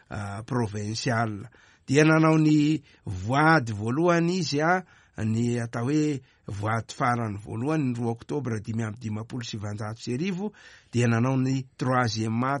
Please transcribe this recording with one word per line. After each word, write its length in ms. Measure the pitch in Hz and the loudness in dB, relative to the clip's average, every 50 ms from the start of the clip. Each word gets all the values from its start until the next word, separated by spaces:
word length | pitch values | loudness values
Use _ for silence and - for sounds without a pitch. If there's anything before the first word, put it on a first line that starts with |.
| _ - | _ -12
a, 360 | - 104 101 98 101 104 113 | -10 -10 -8 -8 -10 -10 -8
provincial. 1040 | - 123 123 117 98 101 104 104 104 110 - - 139 117 113 117 110 104 98 - - - _ _ _ _ _ _ - | -4 -2 -2 -2 -2 -4 -6 -6 -6 -6 -4 -2 0 0 0 0 -2 -4 -8 -12 -16 -18 _ _ _ _ _ _ 2
Dia 160 | 131 147 156 | 4 6 6
nanao 340 | 156 160 160 160 160 160 160 | 6 6 6 6 6 6 6
ny 400 | 156 151 151 151 147 151 156 143 - _ _ _ _ | 6 6 6 6 4 2 2 -2 -4 _ _ _ _
voady 640 | 107 95 90 95 110 131 143 151 160 160 156 123 113 107 | -10 -10 -6 -4 0 2 4 6 6 6 4 4 0 -4
voalohany 640 | 101 107 113 123 151 170 175 170 170 170 170 185 190 | -4 -4 -2 0 2 2 4 4 4 2 2 0 -2
izy 240 | 160 123 143 143 | -2 -2 -2 0
a, 220 | 156 165 180 185 185 - - _ _ _ _ - | 2 2 2 0 -2 -6 -16 _ _ _ _ -4
ny 400 | 107 110 110 113 120 120 120 120 | -2 0 0 0 0 0 0 -2
atao 300 | 117 117 127 120 117 135 | -4 -6 -6 -4 -2 0
hoe 320 | 151 151 151 151 143 131 - _ _ _ _ | 0 2 0 0 -2 -4 -8 _ _ _ _
voady 480 | - 101 101 104 110 110 113 107 - - | -12 -8 -4 -2 -2 -2 -2 -4 -6 -4
farany 420 | - 139 123 120 120 117 107 101 101 | -2 0 0 0 0 -2 -4 -6 -8
voalohany 480 | 104 - 110 110 123 147 160 160 139 127 | -10 -10 -8 -4 -2 -2 0 0 0 -2
ny 80 | 120 117 | -2 -2
roa 160 | 120 117 117 | -2 -4 -4
oktobra 460 | 113 - - 147 147 127 123 113 107 | -4 -6 -6 -6 -4 -4 -4 -6 -6
dimy 260 | 98 - 107 113 113 | -6 -6 -4 -4 -4
amby 160 | 107 104 123 | -6 -6 -8
dimapolo 420 | 120 110 107 107 113 - 135 127 113 | -8 -6 -6 -6 -8 -8 -10 -10 -10
sivanjato 560 | - - 107 101 104 104 104 110 107 113 - | -10 -10 -8 -8 -8 -8 -8 -8 -10 -10 -10
sy 140 | - 120 123 | -8 -6 -4
arivo, 380 | 131 175 202 185 175 208 208 - - - - - - _ _ | -4 -2 -4 -4 -4 -6 -8 -8 -12 -20 -20 -20 -20 _ _
dia 160 | - 120 120 117 | 0 2 2 4
nanao 280 | 117 113 120 131 135 | 4 4 2 2 2
ny 300 | 131 131 131 135 135 131 - _ | 2 2 0 0 -2 -4 -8 _
troisième 800 | - 139 127 131 127 123 113 104 110 110 110 113 117 127 135 143 139 | -4 -2 0 2 2 2 0 0 -2 -2 -2 0 0 0 0 -2 -2